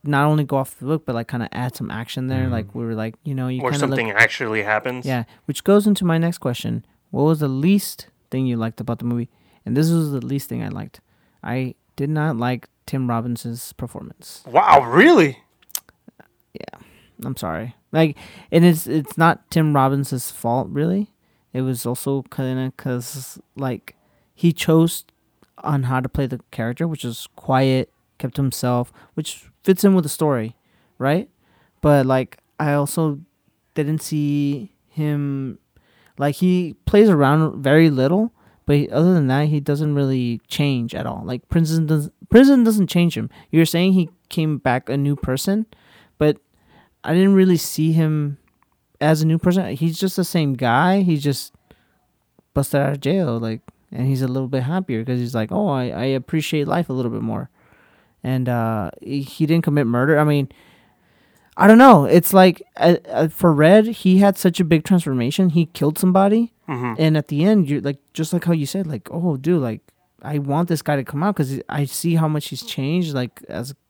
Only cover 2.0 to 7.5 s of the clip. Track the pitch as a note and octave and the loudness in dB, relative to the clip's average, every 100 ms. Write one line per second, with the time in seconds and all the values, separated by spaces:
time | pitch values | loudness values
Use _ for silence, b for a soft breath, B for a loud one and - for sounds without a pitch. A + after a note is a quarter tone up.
2 | A#2 - B2+ C3 C3 A#2+ G2+ B2 A#2 A2 | -10 -8 -6 -4 -2 -4 -6 -10 -8 -6
3 | A2 A2+ D3 C3+ B2+ B2+ B2+ C#3+ C#3 C3+ | -8 -10 -10 -6 -6 -4 -2 -2 -2 -2
4 | A2+ G2+ A2+ - A#2 A2 G#2 G#2+ B2+ B2 | -2 2 0 0 -4 -4 -2 -2 -4 -8
5 | C3 B2 A2+ b - C#3 - G3+ G#3 G3 | -6 -6 -8 b -10 -6 2 2 2 0
6 | F3+ E3 E3 E3+ C3+ B2 A#2 A2+ - _ | 0 0 -2 -4 -6 -6 -6 -8 -10 _
7 | _ - D3+ D#3 D3 | _ -2 0 0 -2